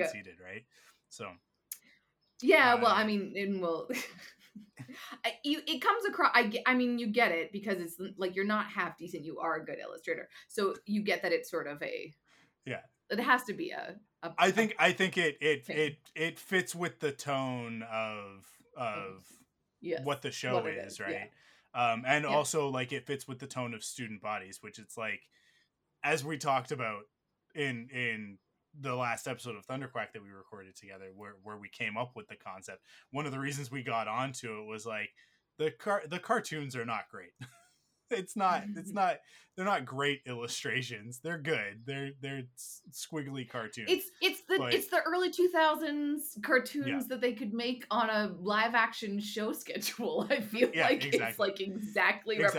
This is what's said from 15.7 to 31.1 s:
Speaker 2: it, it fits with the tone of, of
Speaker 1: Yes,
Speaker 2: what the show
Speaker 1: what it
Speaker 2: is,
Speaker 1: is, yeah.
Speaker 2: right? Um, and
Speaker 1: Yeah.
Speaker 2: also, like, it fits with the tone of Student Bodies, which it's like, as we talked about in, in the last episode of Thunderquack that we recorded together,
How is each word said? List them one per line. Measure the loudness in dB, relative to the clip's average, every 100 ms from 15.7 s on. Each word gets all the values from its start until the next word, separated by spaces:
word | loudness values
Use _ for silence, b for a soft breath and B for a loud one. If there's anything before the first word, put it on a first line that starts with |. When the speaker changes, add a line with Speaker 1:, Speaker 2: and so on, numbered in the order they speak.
| 2
Speaker 2:
it, | 2 0 -12 -2
it | -2 -2
fits | 0 0 0 -2
with | -4 -2
the | -2
tone | -2 -2 0 0 -2 -4 -8 -4
of, | -4 -2 -6 -10 -16 -20 _ _ -6
of | -4 -4 -8 -12 -20 -20 _ _ _ _
Speaker 1:
Yes, | -4 -2
Speaker 2:
what | -2 -2
the | -4
show | -4 0 2
Speaker 1:
what | 0
it | -6
Speaker 2:
is, | -8
Speaker 1:
is, | -8
yeah. | -6
Speaker 2:
right? | -6 -8 b b b b
Um, | 2 2 2 4
and | 4
Speaker 1:
Yeah. | 6
Speaker 2:
also, | 4 4 2 2
like, | 0 -2
it | -4 -4
fits | -6 -6
with | -10
the | -8
tone | -6 -6 -6
of |
Student | -8 -8 -8 -8
Bodies, | -6 -6 -6 -14
which | -14 -16
it's | -14 -6
like, | -4 -4 -8 b b b b _ _ _
as | 0 2 0
we | -2
talked | 2 2 2
about | -2 -2 -4 -10 _ _ _ _
in, | -4 -2 -2 -6
in | -4 -2 -2 -8 -14 _ _ _ -10
the | -4 -2
last | 0 -2 -4
episode | -8 -8 -12
of | -8
Thunderquack | -8 -6 -6 -8
that | -10
we | -16
recorded | -18 -18 -18 -18 -20
together, | -18 -16 -16